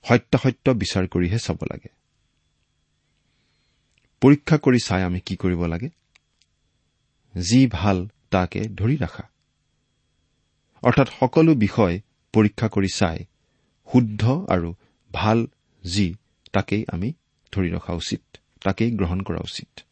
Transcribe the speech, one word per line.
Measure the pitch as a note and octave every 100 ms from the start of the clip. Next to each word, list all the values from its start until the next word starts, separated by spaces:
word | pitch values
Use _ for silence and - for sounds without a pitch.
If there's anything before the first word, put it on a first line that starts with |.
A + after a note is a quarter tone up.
| -
সত্যাসত্য | A#2+ _ C3+ C3 - -
বিচাৰ | A#2+ - - F#2
কৰিহে | F#2 F2 A2+
চাব | - E2+ -
লাগে। | - - _ _ _ _ _ _ _ _ _ _ _ _ _ _ _ _ _ _ _ _ _ _ _
পৰীক্ষা | C3+ D3 - D#3
কৰি | - B2
চাই | - F#2+
আমি | F#2 F2+
কি | - F#2
কৰিব | F#2 F2 E2+
লাগে? | E2+ B2+ _ _ _ _ _ _ _ _ _ _ _ _ _ _ F2
যি | F2+ B2 C3
ভাল | F#2+ G2+ F#2+ G2+ _ _
তাকে | F#2+ F2+ G2
ধৰি | A2 G2 G#2 D3
ৰাখা। | - - - _ _ _ _ _ _ _ _ _ _ _ _ _ _ _
অৰ্থাৎ | B2 A#2+ C3 -
সকলো | C3 - E3
বিষয় | C#3+ G2+ - F#2+ F2+ - _ _
পৰীক্ষা | G#2+ G#2 - A2
কৰি | - F#2+
চাই | - F2+ E2 F#2 _ _ _ _ _ -
শুদ্ধ | B2+ A2+ G#2 A2 C#3+ G3
আৰু | F2+ E2+ F2 _ _ _
ভাল | - G#2+ A2+ A#2 _ _ _
যি, | E2+ F#2 F#2 - _ _ _
তাকেই | G2 - G2+ A2+
আমি | E2+ G#2 E3 _ _ _
ধৰি | G2+ F2+
ৰখা | E2+ -
উচিত, | E2+ - F2+ _ - _ _
তাকেই | F#2+ F#2+ A#2
গ্ৰহণ | G#2+ F2+ F2+
কৰা | F#2+ E2+
উচিত। | E2+ - - - _